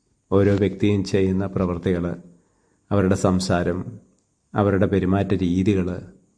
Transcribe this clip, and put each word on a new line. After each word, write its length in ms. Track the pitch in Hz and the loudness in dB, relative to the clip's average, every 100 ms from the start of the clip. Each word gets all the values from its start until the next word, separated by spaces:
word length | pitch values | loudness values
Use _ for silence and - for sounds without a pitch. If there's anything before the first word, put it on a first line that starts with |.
| _ _ _ | _ _ _
ഓരോ 220 | 95 101 101 | 2 4 2
വ്യക്തിയും 460 | 98 95 104 101 | 0 0 0 0
ചെയ്യുന്ന 400 | 92 101 95 95 98 | 0 0 0 0 -4
പ്രവൃത്തികൾ, 600 | 95 90 87 92 87 87 87 - _ _ _ _ _ - | -2 -4 -2 -2 -2 -4 -8 -14 _ _ _ _ _ -4
അവരുടെ 260 | 101 95 98 98 | 0 2 2 2
സംസാരം, 540 | 92 - 87 87 92 - - - _ _ _ _ | 0 0 0 0 -4 -8 -14 -20 _ _ _ _
അവരുടെ 340 | 110 101 95 98 | 0 2 2 2
പെരുമാറ്റ 460 | 95 92 98 95 | 0 2 0 0
രീതികൾ 540 | 95 90 90 95 95 90 90 - - _ | 0 0 2 2 0 -2 -8 -14 -20 _